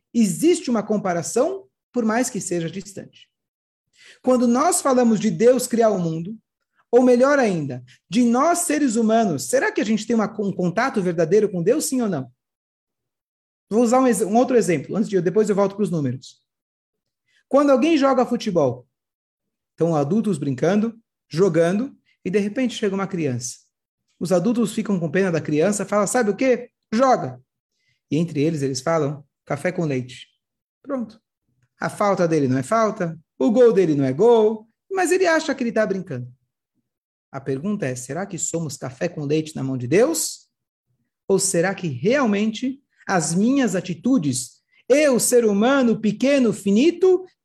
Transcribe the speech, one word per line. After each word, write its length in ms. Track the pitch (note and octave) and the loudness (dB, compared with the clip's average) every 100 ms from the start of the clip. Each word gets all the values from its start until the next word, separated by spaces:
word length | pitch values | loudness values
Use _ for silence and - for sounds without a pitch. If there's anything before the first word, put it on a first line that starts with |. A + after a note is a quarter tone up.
| _ | _
existe 560 | A#3+ G3+ D#3+ E4 E4+ - | 0 0 2 0 0 -2
uma 120 | A3+ | -4
comparação, 880 | G3+ G#3 F#3+ E3+ - A3+ D#4+ G4 - _ _ | -2 -4 -2 -4 -4 -2 -2 -4 -14 _ _
por 120 | B3 | -4
mais 260 | A3 A3+ B3+ | 0 0 -2
que 120 | F#3+ | -6
seja 280 | - F3 E3 | -6 -6 -6
distante. 600 | F#3+ - - - _ _ _ _ _ _ _ _ _ - - | -10 -14 -18 -20 _ _ _ _ _ _ _ _ _ -20 -6
Quando 260 | B3+ B3+ A#3+ | 0 2 4
nós 340 | B3 E4+ - | 2 2 0
falamos 380 | C#4+ B3+ A#3 G3+ | 2 2 4 2
de 100 | G#3 | 0
Deus 380 | D#3+ A#3 C4 - | 4 4 4 0
criar 220 | A3+ A3 | 2 2
o 100 | F#3+ | 2
mundo, 380 | E3 D#3+ E3+ A3+ _ _ _ _ - | -4 -6 -10 -14 _ _ _ _ 2
ou 140 | A#3+ | 4
melhor 340 | B3+ B3 C4+ C#4+ | 6 4 4 4
ainda, 460 | A3 E3+ C3+ B2 - _ - | 2 0 -6 -10 -14 _ -4
de 140 | G3+ | 2
nós 360 | A#3+ B3 D#4+ F4 | 2 2 2 0
seres 360 | - D4 C#4 | -2 0 0
humanos, 480 | A3 A3 A3+ G#3 C#3 | 2 2 2 2 -2
será 280 | - B3+ G#4+ | -2 -2 0
que 100 | F#4+ | -2
a 20 | |
gente 240 | G#3+ G#3+ - | -2 -2 0
tem 80 | |
uma, 180 | A3+ G3 - | -2 -2 -4
um 120 | G3+ | -6
contato 480 | - F3+ G3 C4 A3+ | -2 -2 -2 -2 -2
verdadeiro 480 | F3+ E3+ D#3+ G#3 G3+ | -2 0 2 2 2
com 120 | F3+ | -2
Deus, 240 | E3+ D4 | 0 0
sim 160 | - B3+ | -2 -2
ou 60 | A3 | -2
não? 240 | D3+ B2+ _ _ _ _ _ _ _ _ _ _ _ _ _ - | -4 -8 _ _ _ _ _ _ _ _ _ _ _ _ _ -4
Vou 140 | G#3+ | 0
usar 160 | A#3 B3+ | 2 4
um 80 | B3+ | 2
ex-, 140 | F#3+ | 0
um 140 | F3 | 0
outro 200 | A3+ C4 | 2 2
exemplo, 400 | A#3+ F3 D3 C#3+ | 2 2 -2 -2
antes 140 | E3+ G#3 | -4 0
de, 100 | F#3+ | 0
depois 280 | E3+ G3+ G#3 | 0 0 0
eu 60 | |
volto 200 | G3 G3 | 0 0
pros 160 | G3 F#3+ | -2 -4
números. 500 | E3+ C3 B2+ - _ _ _ _ _ _ _ _ _ _ _ - | -2 -4 -6 -14 _ _ _ _ _ _ _ _ _ _ _ 0
Quando 220 | C4+ C#4+ | 2 4
alguém 260 | B3+ D4+ D#4 | 4 4 2
joga 280 | C4+ B3+ | 2 2
futebol, 640 | A#3+ A#3+ A3 F3 C3+ A#2+ _ _ _ _ _ _ _ _ _ | 0 -2 -2 0 0 -2 _ _ _ _ _ _ _ _ _
estão 240 | - E3 | -4 0
adultos 420 | D3+ C#3+ A3 G#3+ D3 | 0 0 0 -2 -4
brincando, 600 | C#3+ B2+ D#3+ G#3+ A3+ - _ _ - | -4 -2 0 0 -2 -6 _ _ -8
jogando, 680 | D3+ G3 E3 E3+ G#3 C#4 - _ _ | 0 0 2 0 0 -6 -12 _ _
e 60 | F#3 | -4
de 100 | G3+ | -2
repente 340 | G#3 A#3 B3 | -2 -4 -4
chega 220 | - G#3 | -2 -4
uma 120 | F#3+ F#3+ | -4 -6
criança. 500 | F3+ C#3+ A#2+ - - _ _ _ _ _ - | -4 -4 -4 -8 -14 _ _ _ _ _ -10
Os 120 | F3 | -2
adultos 420 | F3 G3+ A#3+ G#3+ | 0 0 0 -2
ficam 260 | - G#3 F#3 | -4 -4 -4
com 120 | D#3+ | -2
pena 200 | F#3 F#3+ | 0 0
da 100 | E3 | -2
criança, 440 | - D3+ F#3 G#3 | -2 0 0 -2
falam, 220 | - G#3 F#3+ | -2 -2 0
"Sabe 240 | B3+ G#3 | 0 0
o 40 | |
quê? 360 | G3+ C4 A3 - _ - | 0 0 0 -4 _ -6
Joga." 480 | A3 C4 G3+ C3+ B2 _ _ _ _ _ _ - | 0 2 2 -2 -12 _ _ _ _ _ _ -6
E 80 | D3 | -2
entre 240 | E3+ D3 | -2 -2
eles, 200 | D3+ D#3 | -2 -2
eles 200 | C3+ B2+ | -4 -4
falam, 420 | E3+ E3 C#3+ C#3+ - _ | -2 -2 -2 -6 -14 _
"Café 260 | - D3 F#3 | -10 -6 -4
com 120 | F3+ | -4
leite." 440 | D#3+ C3 B2 - - _ _ _ _ _ | -4 -4 -6 -16 -20 _ _ _ _ _
Pronto. 400 | C4+ C4 A3 - _ _ _ _ _ - | -10 -8 -8 -14 _ _ _ _ _ -8
A 100 | E3 | -8
falta 380 | - G#3 F#3 E3+ | -2 -2 0 0
dele 200 | D#3+ C3 | 0 0
não 100 | C3 | -2
é 60 | |
falta, 560 | B2+ A3+ G#3+ - E3+ D#3+ _ - | 0 0 0 -2 -8 -8 _ -2
o 140 | C4 | 0
gol 200 | A3+ A#3 | 6 6
dele 220 | F#3+ E3+ | 6 2
não 120 | C#3+ | 2
é 80 | C3+ | 0
gol, 540 | C3+ A#3 A3+ G#3+ A3 - _ - | 2 4 6 4 0 -12 _ -8
mas 220 | F#4+ E4 | -2 0
ele 160 | F#4 F4 | 2 2
acha 260 | D#4+ D4+ | 0 -2
que 100 | B3+ | -4
ele 80 | A#3 | -2
tá 140 | G#3+ | -2
brincando. 480 | G#3 F#3+ - B2+ B2 _ _ _ _ _ _ _ _ _ _ | -2 -4 -6 -10 -12 _ _ _ _ _ _ _ _ _ _
A 80 | C3+ | -12
pergunta 460 | D3 C3+ G3 G3+ | -6 -6 -4 -4
é: 100 | C3+ | -4
será 300 | B2+ - D3+ | -6 -8 -8
que 120 | G3 E3 | -8 -8
somos 400 | - E3 D#3 - | -6 -6 -8 -10
café 300 | C3 - F3 | -12 -6 -6
com 180 | D#3+ | -6
leite 300 | C#3+ D#3 D#3 | -2 -2 -2
na 80 | D3 | -8
mão 140 | C3+ C3 | -6 -6
de 80 | |
Deus? 600 | B2 F3+ C4+ E4 - - _ _ _ _ _ _ _ _ - | 0 2 2 0 -6 -10 _ _ _ _ _ _ _ _ -2
Ou 100 | F#3+ | 0
será 380 | - E3+ F3+ | 0 0 0
que 120 | F#3+ F3 | -2 -6
realmente 920 | A#2+ F3+ C#4+ A#3 G3+ A3 A3 C4 C4 _ _ | -2 0 2 2 0 -2 -2 -8 -8 _ _
as 300 | - F#3 D#3 | -2 -2 0
minhas 400 | F3 A#3 C#4 A#3 | 0 2 2 0
atitudes, 840 | F3+ F#3 - A#3+ C4 D3 B2 - _ _ _ - | -2 -6 -4 0 0 0 -4 -8 _ _ _ 0
eu, 300 | C#4+ D4 A#3+ | 2 4 2
ser 260 | - B3 | 2 4
humano, 540 | A3 G3 A#3+ C#4 A#3+ A3 | 4 2 2 4 2 2
pequeno, 520 | G#3+ G#3 C4 C#4 A3+ | -2 0 2 4 2
finito, 760 | - G3 G#3 D#4+ F4 F#4 F#4 - _ | 0 0 4 4 4 2 2 -2 _